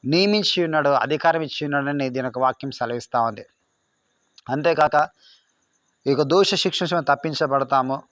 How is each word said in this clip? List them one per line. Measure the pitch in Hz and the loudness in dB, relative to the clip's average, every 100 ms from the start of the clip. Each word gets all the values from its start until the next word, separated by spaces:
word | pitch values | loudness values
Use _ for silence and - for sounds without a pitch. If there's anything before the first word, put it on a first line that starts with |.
నియమించి | 123 160 202 208 202 - | 0 2 4 2 0 0
ఉన్నాడు, | 170 156 143 | 0 2 2
అధికారం | 139 117 147 165 165 | 2 0 0 2 0
ఇచ్చి | 151 - | -2 -6
ఉన్నాడని | 151 143 139 143 131 | -4 -2 -2 -2 -2
దీని | 127 | -4
యొక్క | 127 120 | -6 -2
వాక్యం | 127 127 139 | -2 -2 -10
సెలవిస్తూ | 127 120 120 - 123 | -6 -6 -6 -4 -2
ఉంది. | 117 107 - _ _ _ _ _ _ _ _ - - | -2 -4 -16 _ _ _ _ _ _ _ _ -20 -6
అంతేకాక | 135 165 156 151 147 156 _ _ _ _ _ _ _ _ _ - | -2 0 2 2 2 0 _ _ _ _ _ _ _ _ _ -2
ఈ | |
యొక్క | 139 | 0
దోష | 147 170 196 | 4 4 4
శిక్ష | 196 190 - | 2 -2 -2
నుంచి | 170 | -2
మనం | 175 | -2
తప్పించబడతాము | 143 139 160 147 151 135 135 139 131 135 - | 0 0 0 -2 0 0 2 0 0 -4 -8